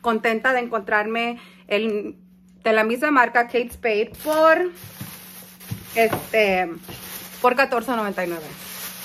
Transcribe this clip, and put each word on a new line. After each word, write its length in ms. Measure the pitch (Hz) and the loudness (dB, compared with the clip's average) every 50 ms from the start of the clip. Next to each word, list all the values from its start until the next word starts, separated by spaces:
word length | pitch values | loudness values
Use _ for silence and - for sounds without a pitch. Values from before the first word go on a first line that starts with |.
contenta 520 | - 233 226 220 233 233 226 220 233 262 262 | 0 0 0 2 2 0 0 2 2 2 2
de 60 | 247 | 2
encontrarme 800 | 240 240 233 214 196 - 214 208 214 220 226 233 233 233 240 240 - - - - - | 0 -2 -4 -4 -2 0 0 0 2 0 -2 -2 -2 -4 -4 -8 -12 -20 -20 -14 -6
el, 540 | - 202 208 220 226 208 208 208 220 - - - - - _ _ - - - - | -2 -2 0 0 0 -2 -4 -4 -8 -10 -14 -18 -20 -20 _ _ -20 -12 -4 0
de 100 | 226 220 | 2 4
la 100 | 220 220 | 4 4
misma 280 | 220 240 247 302 302 | 2 0 0 2 2
marca 340 | 294 254 240 226 240 240 240 | 4 4 4 4 4 2 2
Kate 260 | 240 - 233 247 240 | 2 0 -2 -2 -2
Spade 400 | - - - 226 214 208 220 226 - - - | -6 -4 -2 0 0 0 -2 -2 -6 -8 -4
por, 480 | 302 311 311 320 320 320 359 370 359 359 - - - - - - - - - - - - - - - - - - - - - - - - | 0 2 6 6 6 6 6 2 -2 -4 -10 -18 -18 -16 -16 -16 -16 -16 -18 -20 -20 -20 -20 -20 -20 -20 -16 -12 -12 -12 -10 -10 -4 2
este, 760 | 226 226 214 226 - - - - 220 214 196 185 185 180 170 165 - - - - - - - - - - - - - | 2 2 2 2 -4 -6 -2 2 2 4 4 2 0 0 -2 -6 -10 -14 -16 -18 -16 -16 -16 -16 -16 -16 -18 -4 0
por 140 | - 247 247 | 2 2 4
catorce 360 | 254 269 262 262 233 226 254 247 | 2 0 0 0 -2 -2 0 -2
noventa 280 | 226 208 202 190 190 180 | -2 -2 -2 -2 -4 -4
y 40 | |
nueve. 180 | 175 170 165 156 151 - - - - - - - - - - | -4 -4 -8 -10 -14 -16 -16 -16 -14 -14 -12 -14 -14 -14 -10